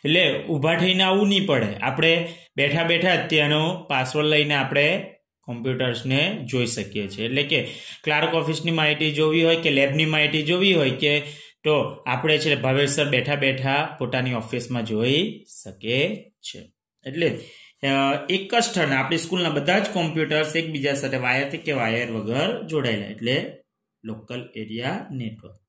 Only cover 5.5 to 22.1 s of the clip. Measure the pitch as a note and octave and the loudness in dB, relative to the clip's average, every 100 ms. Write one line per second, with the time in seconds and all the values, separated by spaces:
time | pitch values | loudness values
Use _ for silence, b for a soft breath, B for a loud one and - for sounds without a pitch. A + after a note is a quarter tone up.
5.5 | A#2+ B2+ B2+ B2+ A2+ C3 C3+ E3+ G#3+ B2 | -6 -4 -2 -2 -2 0 0 0 -2 -4
6.5 | C3 A#2 A2 G2+ G#2 G2 G2+ A2+ C3+ C#3+ | -2 0 -2 -6 -6 -8 -6 -4 -2 0
7.5 | D3+ B B B B D#3 D3+ E3 E3 D3 | 0 B B B B -2 0 2 0 -2
8.5 | D3+ E3+ E3 D3+ D3+ D#3 D3 D#3 E3 E3 | -4 -2 2 2 2 0 2 2 4 4
9.5 | E3 E3 C#3 C#3 D3 D#3 D#3 D3+ D#3 D3+ | 4 2 4 2 2 2 2 2 0 0
10.5 | F3+ G3 E3+ C3+ B2+ D3 D3 D3 B B | 2 4 4 2 2 2 2 -2 B B
11.5 | B D3+ D3 A2+ - - B2+ D#3+ D3+ D#3 | B 0 2 0 -6 -4 -2 2 2 2
12.5 | C#3 C3 C3+ C#3 D#3 C#3+ C3 C3+ C#3+ C3+ | 0 2 2 2 0 2 2 0 0 0
13.5 | C3 C3 C#3 D#3 - B2 C3 B2+ A#2+ A2+ | 0 0 0 -2 -6 -4 -2 -2 -4 -4
14.5 | - - B2 A2 G#2+ A#2+ D3 G#3+ - - | -6 -4 -6 -2 0 2 2 0 -6 -18
15.5 | - G#2 F#2+ A2 B2+ E3+ G#3 - _ - | -16 -16 -12 -4 0 0 -4 -12 _ -16
16.5 | F#2+ - _ _ _ C3 C#3+ E3 - B | -16 -20 _ _ _ -12 -2 -2 -2 B
17.5 | B B _ C#3 C#3 C#3 D3 - F#3+ F#3+ | B B _ -2 2 2 0 -2 -4 0
18.5 | A#3+ - F#3 D3 C3+ C3+ E3 - F3+ E3+ | 0 0 0 0 0 0 -2 0 -2 0
19.5 | D3 C#3+ G3 G3 F#3 D#3+ D#3 D3+ D#3 D3+ | 0 2 0 0 -2 -2 -2 0 0 0
20.5 | E3 D#3+ D3+ C#3+ C#3 C#3 C3 B2 B2+ C#3 | -2 -4 -4 -2 -2 -2 -2 0 0 -2
21.5 | D#3 - C3+ A2+ A2+ A#2 | -6 -4 -2 0 0 -2